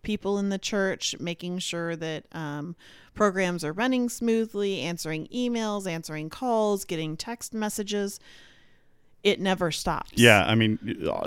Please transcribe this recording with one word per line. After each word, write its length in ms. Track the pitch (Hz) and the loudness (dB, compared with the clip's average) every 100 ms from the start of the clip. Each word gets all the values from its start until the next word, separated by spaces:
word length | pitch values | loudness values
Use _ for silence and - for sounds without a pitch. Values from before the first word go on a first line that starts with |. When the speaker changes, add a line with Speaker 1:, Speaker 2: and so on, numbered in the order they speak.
Speaker 1:
people 380 | - 208 190 202 | -4 -4 0 0
in 100 | 202 | 0
the 80 | 196 | -2
church, 580 | - 208 190 175 - - | -2 0 0 0 -4 -6
making 400 | 165 170 175 180 | -6 -6 -6 -6
sure 360 | 180 170 170 165 | -6 -4 -4 -4
that, 260 | 160 156 - | -6 -8 -8
um, 440 | - 156 147 147 165 - - - | -8 -6 -6 -8 -10 -16 -20 -10
programs 500 | - 208 185 185 175 | 2 2 4 0 0
are 100 | 151 | -4
running 360 | 170 247 254 240 | -2 2 2 0
smoothly, 680 | - 233 226 220 202 202 190 | 0 2 2 0 -2 -2 -2
answering 460 | 143 170 160 156 156 | -4 -4 -4 -6 -6
emails, 560 | 240 247 233 220 208 190 | -4 -2 -2 -2 -2 -4
answering 400 | 165 160 156 156 | -6 -6 -8 -8
calls, 560 | - 254 226 214 202 - | -6 0 2 2 2 -2
getting 320 | 170 160 160 | -4 -4 -6
text 340 | - 233 - | -8 -10 -8
messages. 640 | 220 214 - 196 208 202 - - - - - - - _ _ _ - | -4 -4 -4 -4 -2 -4 -6 -16 -20 -20 -20 -20 -20 _ _ _ -2
It 160 | 196 202 | 2 2
never 300 | 190 190 175 | 2 2 0
stops. 400 | - - 156 - | -2 -2 -2 -2
Speaker 2:
Yeah, 320 | - 117 104 90 | 6 8 8 6
I 80 | |
mean, 540 | 113 110 107 - - - | 4 4 2 -4 -4 -2
uh, 140 | - | -2